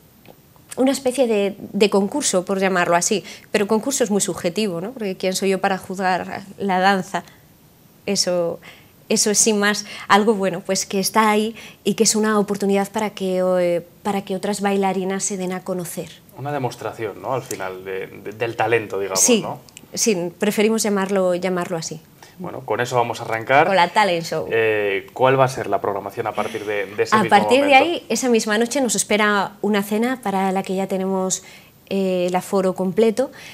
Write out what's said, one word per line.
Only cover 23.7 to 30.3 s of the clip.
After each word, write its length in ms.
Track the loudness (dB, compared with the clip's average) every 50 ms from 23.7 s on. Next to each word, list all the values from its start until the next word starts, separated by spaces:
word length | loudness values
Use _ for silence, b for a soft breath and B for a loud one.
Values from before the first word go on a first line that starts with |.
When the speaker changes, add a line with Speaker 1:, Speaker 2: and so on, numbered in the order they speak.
| 4 4
Speaker 1:
la 100 | 4 4
Talent 380 | 4 2 2 2 2 -2 -2
Show. 200 | -4 -4 -4 -4 0
Speaker 2:
Eh, 560 | 0 2 2 4 2 2 2 0 0 -2 -4 -6 -2
¿cuál 260 | 2 4 4 6 6
va 60 | 4
a 20 | 2
ser 200 | 2 -4 -4 -2
la 120 | -2 -2
programación 480 | -2 -2 -4 -4 -6 -8 -6 -6 -6 -4
a 60 | -4
partir 320 | -4 -4 -4 -4 -6 -6
de, 200 | -4 -4 -4 -4 -6
de 160 | -2 -4 0
ese 120 | 2 2
Speaker 1:
A 80 | 2 4
Speaker 2:
mismo 60 | 6
Speaker 1:
partir 320 | 4 4 6 6 4 4
de 60 | 4 6
Speaker 2:
momento? 160 | 6 6 4
Speaker 1:
ahí, 200 | 4 -2 -4 -4 -4
esa 180 | -4 -2 2 2
misma 300 | 2 2 2 2 0 0
noche 240 | 0 0 0 -2
nos 140 | 0 0 0
espera 580 | -2 0 0 2 2 4 2 2 2 0 -2 -6 -4
una 200 | -2 0 0 0 0
cena 360 | 0 -2 0 0 0 -2 -4
para 300 | -4 -2